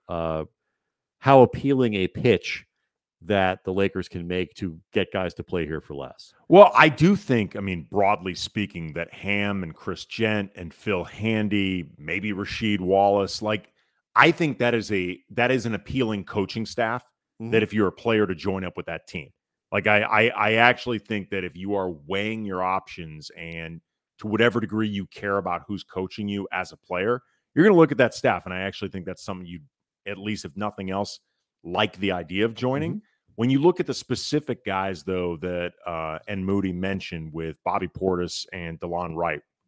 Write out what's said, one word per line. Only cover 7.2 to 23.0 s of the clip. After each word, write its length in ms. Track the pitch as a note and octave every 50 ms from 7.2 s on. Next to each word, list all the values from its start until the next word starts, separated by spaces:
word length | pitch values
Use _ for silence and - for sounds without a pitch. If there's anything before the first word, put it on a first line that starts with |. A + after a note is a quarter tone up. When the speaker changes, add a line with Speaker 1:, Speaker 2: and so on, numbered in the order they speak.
| - - C3 A#2 G#2 F2+ -
Speaker 2:
I 40 | G#2
mean, 280 | G2+ G2 F#2 E2+ D#2 -
broadly 460 | - G2+ G2+ G2 G#2 F#2+ F2+ F#2+ F2
speaking, 580 | - - - - A2 G#2 G2 - F2 E2 D#2+ D2
that 180 | E2+ E2+ -
Ham 520 | - - - G2 G#2 G2+ G2+ G2+ G2+ G2 F#2
and 100 | D#2+ D#2
Chris 320 | - - - F2+ - -
Gent 460 | - - - A2+ A2 G#2+ G#2 G2 G2 -
and 160 | - F2+ E2
Phil 340 | - - - A2 G2+ F2+ -
Handy, 840 | - - - G#2 A2 A2+ G#2+ G#2+ G#2 G2+ G#2 G2 F#2+ F#2+ F2+ E2 - - -
maybe 360 | D2 D#2 E2+ F#2+ F#2+ G#2+ G2+
Rasheed 480 | F#2 G2+ - - - A#2+ G#2+ G#2 G2
Wallace, 600 | F#2 F2+ F#2+ G2 G2+ G2+ G2+ G2+ G2 F2+ - -
like, 320 | G#2+ G#2+ G#2+ G#2 - _ _ _ _ _ _ _ _ _ -
I 140 | - B2+ D#3+
think 300 | E3+ - E3+ D3+ B2+ -
that 160 | B2 A#2+ A#2
is 160 | A2+ G2+ -
a, 280 | G#2+ F#2+ F2+ F2 F#2 - _ -
that 180 | - A#2+ A#2+ B2
is 160 | C3 C3 G#2
an 80 | A#2 A2+
appealing 520 | F#2+ - - - C3+ B2+ A2 A2 G2+ F2+
coaching 420 | - - G#2+ G2 F#2 - A#2 A2 -
staff 360 | - - A#2 A2 A#2 B2 - _ _ _ _ _ _ -
Speaker 1:
Mm-hmm. 100 | A2+ A2+
Speaker 2:
that 120 | - A2 G#2+
if 100 | G#2 -
you're 140 | A2 G#2 F#2
a 40 |
player 340 | - - - A#2 A2+ A2 G#2
to 80 | F#2 F#2+
join 300 | D#2 - G2+ F#2+ F#2+ F#2
up 140 | F2 E2 -
with 80 | F2
that 220 | - E2 D#2+ _ -
team. 220 | - F2 C#2+ C2+ _ _ _ _ _ _ _ _ -
Like, 140 | G2+ F#2+ G#2+
I, 160 | G#2+ G#2 G#2+
I, 180 | - G#2+ G#2+ A2 A#2+
I 260 | - G#2 G#2 G#2+ A2
actually 460 | A2+ A#2 A#2+ B2 - - B2 A#2+ G#2+
think 320 | - - A2 G#2 F#2+ -
that 120 | - F#2+ F2+
if 140 | F2 - E2+
you 180 | F#2 G2 G2+
are 160 | G2 F#2+ F#2
weighing 540 | E2+ D2 C#2+ D2 F#2+ G2 G#2 G#2+ A2+ A2 G#2+
your 180 | G2+ F#2+ F#2 F#2
options 640 | F#2 F#2 F#2+ - - - -